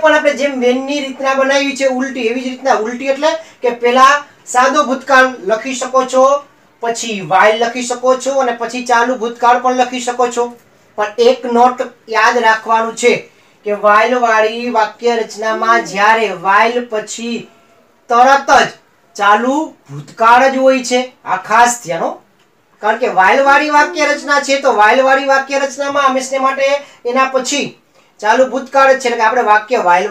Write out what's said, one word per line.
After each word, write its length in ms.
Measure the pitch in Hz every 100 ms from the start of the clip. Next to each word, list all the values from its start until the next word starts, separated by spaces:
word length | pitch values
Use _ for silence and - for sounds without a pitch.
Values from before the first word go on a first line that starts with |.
પણ 140 | 311 302
આપણે 160 | 294 254
જેમ 140 | 285 254
when 180 | 247 254 269
ની 140 | 294 269
રીતના 280 | 262 269 262
બનાવી 360 | 269 277 277 262
છે 80 | 269
ઉલટી, 400 | 254 269 254 226
એવી 140 | 254
જ 60 | 254
રીતના 300 | 254 269 214 220
ઉલટી 240 | 240 269
એટલે 180 | 277 311 320 - -
કે 100 | 240 240
પહેલા 320 | 240 254 269 294 - _ -
સાદો 300 | 247 269 294 247
ભૂતકાળ 400 | 262 - 262 262 247 185
લખી 240 | 214 262 254
શકો 220 | 262 262 254
છો, 100 | 262 269 285 - _ _ -
પછી 320 | 233 233 233 202 160
while 280 | 190 214 226
લખી 220 | 233 254 240
શકો 260 | 240 254 254 262
છો 100 | 269
અને 100 | 247 240
પછી 220 | 233 254 247
ચાલુ 260 | 233 247 240
ભૂતકાળ 380 | 233 233 240 247
પણ 180 | 254 254
લખી 220 | 247 254 247
શકો 220 | 240 240 240
છો. 80 | 240 240 _ _ _ -
પણ 300 | 208 226 240
એક 220 | 254 247 233
note 280 | 247 247 247 - - 220
યાદ 260 | 240 240 226
રાખવાનું 540 | 214 214 226 226 226
છે 100 | 240 185 - _ _ _ 208
કે 140 | 202 208
while 320 | 214 226 247 233
વાળી 480 | 220 220 233 240 220
વાક્ય 400 | 214 - 233 233
રચનામાં 680 | 214 202 220 220 226 233 165 196
જ્યારે 340 | 208 226 208 180 190
while 340 | 196 233 247 240
પછી 420 | 214 - - 233 220 - _ _ _ _ _ -
તરત 400 | 240 262 277 285 262
જ 120 | - - _ _ _ -
ચાલુ 440 | 202 214 247 294 311 - -
ભૂતકાળ 600 | 143 - - 226 247 269
જ 20 | 262 262
હોય 200 | 262 247
છે. 120 | 247 254 _ -
આ 180 | 185 -
ખાસ 320 | 226 240 -
ધ્યાન 240 | 160 170 180
હો. 60 | - _ _ _ _ _ -
કારણ 220 | 208 233
કે 140 | 233 185
while 240 | 185 262 277
વાળી 240 | 285 302 294
વાક્ય 320 | 294 311 285
રચના 320 | 285 269 277 262
છે 160 | 269
તો 160 | 269 208
while 240 | 214 262 262
વાળી 240 | 269 269 269
વાક્ય 320 | 269 277 269
રચનામાં 420 | 277 277 285 262
હંમેશને 380 | 262 - 269 262
માટે 180 | 269 269 285 - - 240
એના 180 | 254 262 262
પછી 320 | 247 285 - - _ _ _ -
ચાલુ 220 | 214 240 254
ભૂતકાળ 380 | 254 254 269 269
જ 40 | 262
છે. 60 | 240
એટલે 80 | 240
કે 60 | 226
આપણે 160 | 247 214
વાક્ય 320 | 214 214 233 175
while 220 | 180 202